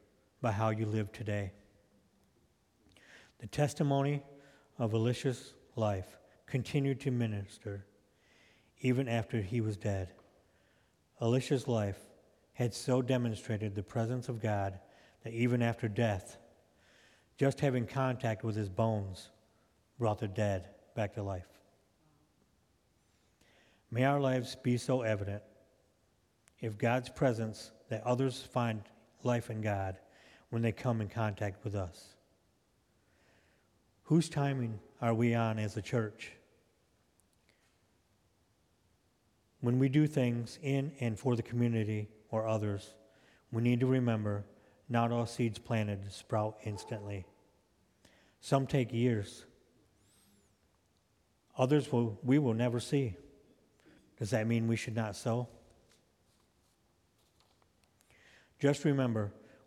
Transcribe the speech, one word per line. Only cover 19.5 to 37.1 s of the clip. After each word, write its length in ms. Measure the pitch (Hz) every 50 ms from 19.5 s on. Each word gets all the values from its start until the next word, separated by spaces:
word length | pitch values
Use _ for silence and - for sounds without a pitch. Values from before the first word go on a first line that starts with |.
| _ _ _ _ _ _ _ _ _
brought 220 | - 117 107 107 -
the 80 | 113
dead 420 | 101 92 107 107 101 98 92 90 - - - - _ _
back 180 | 117 107 98 -
to 100 | 110 101
life. 240 | 98 95 90 87 - - - _ _ _ _ _ _ _ _ _ _ _ _ _ _ _ _ _ _ _ _ _ _ _ _ _ _ _ _ _ _ _ _ _ _ _ _ _ _ _ _ _ _ _ _ _ _
May 140 | 117 120 131
our 140 | 139 143 143
lives 360 | 139 131 131 127 120 - -
be 220 | - - 127 123
so 240 | 117 - - 127 131
evident, 420 | 117 110 107 101 101 98 101 104 - - - - _ _ _ _ _ _ _ _ _ _ _ _ _ _ _ _ _ - _ _
if 160 | 123 110 104
God's 320 | 104 123 117 123 127 123 -
presence, 600 | - - 147 131 113 113 113 110 107 - - - - - - -
that 140 | 117 107 -
others 360 | 123 123 120 135 131 123 -
find 420 | - - - 127 120 117 110 104 98 - - - _ _ _ _ -
life 260 | 123 120 117 - -
in 120 | 113 110
God 360 | 107 107 101 98 95 95 92 - - - - - - - - - _ _
when 120 | 120 117
they 100 | 117 113
come 300 | 104 - - 127 117 110
in 60 | 107
contact 560 | 95 - 117 110 107 101 - 107 101 95 - -
with 120 | 110 101
us. 400 | 101 92 87 - - - - - _ _ _ _ _ _ _ _ _ _ _ _ _ _ _ _ _ _ _ _ _ _ _ _ _ _ _ _ _ _ _ _ _ _ _ _ _ _
Whose 260 | - 151 170 156 -
timing 500 | - 147 143 139 135 131 120 113 110 98 - - - -
are 120 | 117 117 113
we 220 | 110 120 117 117
on 240 | 117 113 113 110 110
as 180 | 107 104 -
a 40 | 113
church? 500 | 101 - 131 120 110 104 - - - - - - _ _ _ _ _ _ _ _ _ _ _ _ _ _